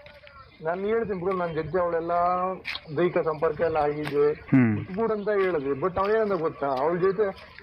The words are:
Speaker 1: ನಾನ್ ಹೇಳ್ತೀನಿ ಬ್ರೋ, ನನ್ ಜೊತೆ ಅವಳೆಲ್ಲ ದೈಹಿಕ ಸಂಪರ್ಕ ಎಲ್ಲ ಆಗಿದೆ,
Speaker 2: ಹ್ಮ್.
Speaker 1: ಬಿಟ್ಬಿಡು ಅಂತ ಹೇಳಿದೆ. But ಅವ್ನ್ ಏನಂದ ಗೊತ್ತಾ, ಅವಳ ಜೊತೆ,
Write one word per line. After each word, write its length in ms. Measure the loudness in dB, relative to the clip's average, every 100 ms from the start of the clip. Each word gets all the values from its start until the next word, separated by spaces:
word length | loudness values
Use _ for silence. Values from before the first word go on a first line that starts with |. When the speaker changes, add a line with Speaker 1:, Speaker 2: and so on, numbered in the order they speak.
| -20 -20 -20 -20 -20 -8
Speaker 1:
ನಾನ್ 240 | -4 -4 -2
ಹೇಳ್ತೀನಿ 340 | -2 -2 -4
ಬ್ರೋ, 140 | -2
ನನ್ 220 | -2 -2 -4
ಜೊತೆ 240 | -2 -2
ಅವಳೆಲ್ಲ 320 | 0 0 0 0 2 0 -2 -4 -8 -10 -6 0
ದೈಹಿಕ 200 | 2 2
ಸಂಪರ್ಕ 440 | 0 0 0 2
ಎಲ್ಲ 160 | 0 2
ಆಗಿದೆ, 560 | 0 0 -2 2 2
Speaker 2:
ಹ್ಮ್. 440 | 2 2 4 4 2
Speaker 1:
ಬಿಟ್ಬಿಡು 360 | -4 -2 0
ಅಂತ 160 | 0 0
ಹೇಳಿದೆ. 520 | 2 2 0 -2 -2
But 180 | -2 0
ಅವ್ನ್ 160 | 2 2
ಏನಂದ 160 | 2
ಗೊತ್ತಾ, 360 | 0 -2 -2 -2
ಅವಳ 300 | 0 0 2
ಜೊತೆ, 260 | 2 2 0 -4 -14 -20